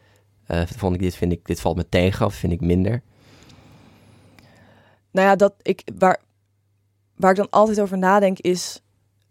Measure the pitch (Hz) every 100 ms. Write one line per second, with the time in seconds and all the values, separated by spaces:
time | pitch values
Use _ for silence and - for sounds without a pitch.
0 | _ _ _ _ - 85 85 - 95 90
1 | 92 - 87 85 - 85 90 85 - 90
2 | 92 - 104 - 92 85 85 90 98 123
3 | - _ _ - - - - - - _
4 | _ _ _ _ _ _ _ _ _ _
5 | _ 185 196 196 202 - - 190 - -
6 | 185 - _ _ _ _ _ _ _ _
7 | _ - 190 190 196 - 220 214 202 190
8 | 185 208 196 185 180 180 - - _ _
9 | _ _ _